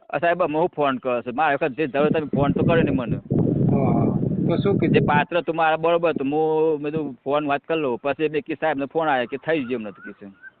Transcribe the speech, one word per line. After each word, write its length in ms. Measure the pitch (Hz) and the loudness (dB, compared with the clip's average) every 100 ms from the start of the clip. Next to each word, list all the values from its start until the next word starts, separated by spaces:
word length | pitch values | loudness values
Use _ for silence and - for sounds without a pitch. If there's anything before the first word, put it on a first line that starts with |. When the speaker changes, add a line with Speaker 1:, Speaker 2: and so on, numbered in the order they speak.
| - | -8
Speaker 1:
"અ, 80 | 143 | -2
સાહેબ, 240 | 170 175 | 0 2
અમે 160 | 165 151 | 0 0
હું 100 | 170 - | 0 0
ફોન 220 | 143 127 | 0 0
કરો 240 | 127 120 | -2 -2
છો? 80 | 120 | -4
મારે 200 | 120 156 | -2 0
વખત 220 | 139 156 127 | 2 -2 -2
જે 100 | 156 | -2
જરૂર 240 | 139 151 | 2 2
તમે 160 | 160 147 | 2 -2
ફોન 260 | 135 143 | 0 0
તો 100 | - | 2
કર્યો 200 | - 165 | 2 2
ને 80 | 151 | 2
મને." 260 | 135 113 - | 0 -2 -6
Speaker 2:
હા. 1000 | - - - - - - - - - - - - - | -2 0 0 2 2 2 2 2 2 0 -2 -2 0
તો 80 | 160 | 0
શું 220 | 202 196 | 0 2
કીધું? 160 | - | 2
Speaker 1:
જે 60 | - | 2
પાત્ર 400 | 139 147 143 170 | 4 2 2 -2
તું 160 | 170 160 | -2 0
મારા 200 | 160 160 | 0 2
બરોબર 340 | 160 170 170 | 2 2 2
હતું, 200 | 135 135 | 0 -2
હું, 520 | 151 156 156 160 151 | 0 0 2 2 0
મેં 100 | 147 | -2
કીધું, 260 | 160 143 123 | -4 -6 -8
"ફોન 220 | 135 147 147 | -2 -2 0
વાત 140 | 139 - | -2 -2
કરી 120 | 165 | -2
લઉં." 180 | 139 117 | -2 -2
પછી 260 | 143 139 156 | -4 -2 -2
મેં 140 | 151 | -2
કીધું, 180 | 143 151 | -6 -4
સાહેબનો 260 | 160 139 139 | -2 -2 -2
ફોન 220 | 160 156 | -2 0
આવ્યો 180 | 131 117 | 0 -2
કે 100 | 135 | -6
થઈ 280 | - 165 | -2 -2
ગયું 160 | 120 127 | -2 -6
એમને 120 | 107 | -6
તો 100 | 92 | -14
કીધું. 320 | 101 101 101 98 - _ | -18 -16 -18 -20 -20 _